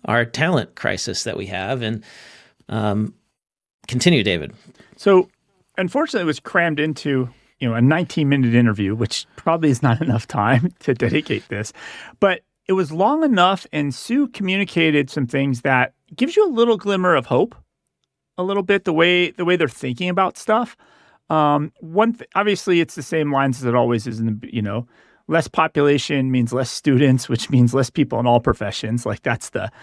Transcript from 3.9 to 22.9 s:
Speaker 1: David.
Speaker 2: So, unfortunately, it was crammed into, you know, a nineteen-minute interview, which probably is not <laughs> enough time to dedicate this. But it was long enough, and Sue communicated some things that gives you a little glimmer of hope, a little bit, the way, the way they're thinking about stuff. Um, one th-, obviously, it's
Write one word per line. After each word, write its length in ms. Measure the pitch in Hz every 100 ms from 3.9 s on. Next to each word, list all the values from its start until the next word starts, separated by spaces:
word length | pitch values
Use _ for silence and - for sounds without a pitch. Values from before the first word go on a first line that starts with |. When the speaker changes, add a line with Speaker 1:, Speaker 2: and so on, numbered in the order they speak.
| 127 175 151
Speaker 1:
David. 300 | 101 87 71 - _ - _ _
Speaker 2:
So, 320 | 208 190 180 _ _ _ _ -
unfortunately, 440 | 185 269 311 233
it 40 | 165
was 140 | 139
crammed 400 | - 185 170 147
into, 500 | 156 147 147 135 123 - _ -
you 80 | 123
know, 80 | 113
a 60 |
nineteen-minute 720 | 127 151 135 - 143 139 123
interview, 420 | 120 120 101 98 110
which 300 | 110 - - -
probably 340 | - 165 156
is 120 | 127
not 200 | 131 113
<laughs> 0 |
enough 260 | 156 110 -
time 460 | - 104 123 175 -
to 140 | -
dedicate 540 | 123 117 156 - 104 -
this. 240 | 101 107 - - - - -
But 220 | 196 180 _ _ -
it 60 |
was 180 | 190 160
long 320 | 160 208 302
enough, 420 | 311 202 180 190 -
and 240 | 156 143 127
Sue 320 | - 254 262
communicated 800 | - 190 190 196 175 160 147 135
some 160 | 151 123
things 360 | 139 139 120
that 320 | - 131 123 _ _ -
gives 200 | 269 415
you 120 | 403
a 40 |
little 260 | 233 233 208
glimmer 380 | 202 196 180 156
of 100 | 123
hope, 300 | 127 226 - _ _ _ _ _ _ _ -
a 60 |
little 180 | 185 202
bit, 220 | 185 202 196
the 80 |
way, 380 | 160 170 180 175
the 140 | - 175
way 100 | 180
they're 120 | 147
thinking 420 | - 131 120 180
about 280 | 180 185 -
stuff. 400 | - 220 240 - _ _ _ _ -
Um, 400 | 156 147 147 156 _
one 340 | 160 175 226
th-, 160 | 233 - 190
obviously, 440 | 208 190 - 175
it's 140 | 165